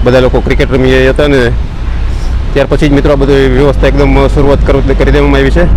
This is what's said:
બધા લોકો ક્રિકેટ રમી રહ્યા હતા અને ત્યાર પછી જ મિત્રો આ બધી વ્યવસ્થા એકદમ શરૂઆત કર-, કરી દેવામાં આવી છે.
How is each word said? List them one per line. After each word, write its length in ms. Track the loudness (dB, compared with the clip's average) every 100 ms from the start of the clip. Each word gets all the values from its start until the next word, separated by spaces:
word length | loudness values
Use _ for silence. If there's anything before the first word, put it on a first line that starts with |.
બધા 160 | 0 0
લોકો 220 | 0 0
ક્રિકેટ 300 | -2 -2 0
રમી 200 | 0 0
રહ્યા 180 | 2 0
હતા 140 | 0
અને 180 | 0 0 0 -2 -4 -6 -6 -4 -4 -2 -2 -4 -2
ત્યાર 140 | -2 -2
પછી 220 | 0 0
જ 20 |
મિત્રો 220 | 0 0
આ 20 | 0
બધી 320 | 0 0 2
વ્યવસ્થા 400 | 0 0 0 0
એકદમ 400 | 0 0 2 0
શરૂઆત 380 | 0 2 2 0
કર-, 280 | 0 0 0
કરી 140 | 0
દેવામાં 300 | 2 2 0
આવી 100 | 0
છે. 140 | 0 2